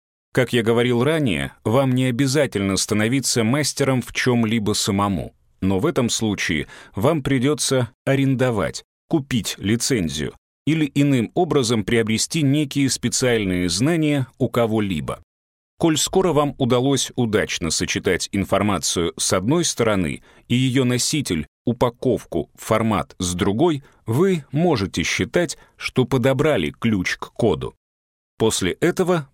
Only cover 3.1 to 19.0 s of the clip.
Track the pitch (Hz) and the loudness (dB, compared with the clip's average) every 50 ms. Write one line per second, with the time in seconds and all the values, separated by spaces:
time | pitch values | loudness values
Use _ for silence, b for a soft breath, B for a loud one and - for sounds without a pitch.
3.1 | 127 139 131 - - 123 113 110 127 147 151 - - - 143 135 131 127 113 - | 0 0 -2 -2 0 0 0 2 0 0 -2 -2 -2 -2 0 0 0 0 -2 -4
4.1 | - - - 131 123 120 117 107 110 117 104 101 104 - - - 101 98 101 101 | -6 -2 0 2 2 2 2 2 0 0 0 0 0 0 0 0 0 0 2 0
5.1 | 98 80 62 - - _ _ _ _ _ - 95 95 92 110 165 170 - 127 113 | 0 -2 -4 -8 -12 _ _ _ _ _ -2 0 0 0 0 0 0 0 0 0
6.1 | - - 113 110 101 - - - 85 76 65 B B B B B B - 98 139 | -2 -2 -2 -2 -2 -2 -2 -2 -2 -2 -4 B B B B B B -2 0 0
7.1 | 165 160 139 139 139 131 117 139 151 147 - - 135 127 123 120 - _ _ - | 0 0 0 0 0 0 2 0 0 0 -2 0 0 0 -2 -2 -6 _ _ 0
8.1 | 135 135 135 135 135 117 131 127 117 104 85 64 - - - _ _ _ _ - | 0 2 2 2 2 2 2 0 2 0 -2 -2 -4 -8 -14 _ _ _ _ -2
9.1 | - 165 135 - 131 117 90 - - - - 95 113 117 - - 143 113 87 78 | -2 -2 0 -2 -2 -2 -2 -4 -6 -4 -2 0 0 0 0 0 0 0 -2 -2
10.1 | 67 76 73 62 - - _ _ _ _ _ - 156 165 151 139 - 139 143 143 | -4 -4 -6 -8 -8 -12 _ _ _ _ _ -2 0 0 0 0 0 2 2 2
11.1 | 139 127 110 92 - - 180 160 147 147 127 107 123 113 98 - 113 117 113 107 | 2 2 0 0 0 0 0 2 2 0 0 2 0 0 0 0 0 0 2 0
12.1 | 110 107 - - - 170 147 135 139 151 151 139 - 147 139 131 - - - 120 | 0 -2 -2 -2 -2 0 2 2 2 2 0 -2 -2 0 0 0 0 -2 -2 -2
13.1 | - - 131 127 120 113 104 95 92 90 90 87 85 92 120 151 175 165 156 151 | -2 0 0 2 2 2 0 0 0 0 0 0 0 0 0 0 2 2 0 0
14.1 | 147 143 131 - - - 131 - - 120 117 110 110 110 107 98 92 76 67 64 | 0 0 -2 -4 -4 -4 -4 -2 0 0 0 2 2 0 0 0 -2 -4 -4 -6
15.1 | - - - _ _ _ _ _ _ _ _ _ _ - - 170 156 139 - - | -8 -10 -12 _ _ _ _ _ _ _ _ _ _ 0 2 2 2 2 0 0
16.1 | - 190 185 185 151 143 147 143 135 - 139 117 127 123 123 139 139 127 - - | 0 2 2 2 2 2 0 0 0 -2 0 2 2 2 2 2 2 0 -2 -4
17.1 | - - 123 113 101 104 82 - - - 87 82 76 - 90 85 - 98 - 101 | -2 -2 0 0 2 0 0 0 -4 -4 -4 -4 -2 -2 -2 -4 -4 -2 0 0
18.1 | 90 82 - - - 98 95 - - 95 98 104 101 87 - - - 98 | 0 0 -2 -4 -4 -4 -2 0 0 0 2 0 0 -2 -2 -2 -2 -2